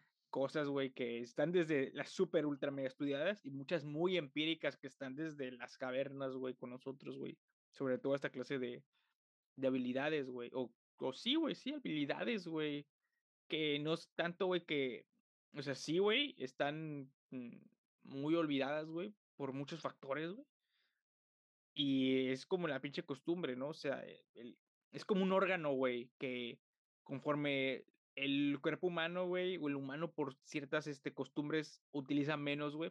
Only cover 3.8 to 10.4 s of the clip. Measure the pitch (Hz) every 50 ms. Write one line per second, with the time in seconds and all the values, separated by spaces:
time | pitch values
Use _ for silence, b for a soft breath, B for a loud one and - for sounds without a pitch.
3.8 | 139 151 147 151 170 190 185 175 151 135 - 147 151 160 165 156 - 147 - -
4.8 | - 135 - - 135 131 131 143 160 160 151 143 135 127 127 120 - - - -
5.8 | 135 127 127 131 139 139 139 139 135 135 131 131 131 127 123 - - 123 123 131
6.8 | - 135 139 139 151 143 131 139 143 139 - - _ _ _ _ _ _ - -
7.8 | 139 131 127 120 - 139 139 139 143 143 139 135 123 - 143 131 123 120 123 139
8.8 | - _ _ _ _ _ _ _ _ _ _ _ _ _ _ - 131 131 131 131
9.8 | 123 123 123 131 139 156 156 151 135 131 127 123